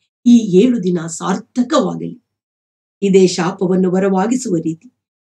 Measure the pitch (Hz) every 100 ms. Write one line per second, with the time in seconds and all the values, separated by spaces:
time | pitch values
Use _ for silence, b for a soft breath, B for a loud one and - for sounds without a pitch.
0 | _ _ 240 233 202 180 247 233 180 175
1 | 165 - 175 190 - - 247 302 180 165
2 | 170 - _ _ _ _ _ _ _ _
3 | 196 190 180 - 170 - 180 185 185 185
4 | 196 190 214 254 226 170 160 160 - _
5 | _ _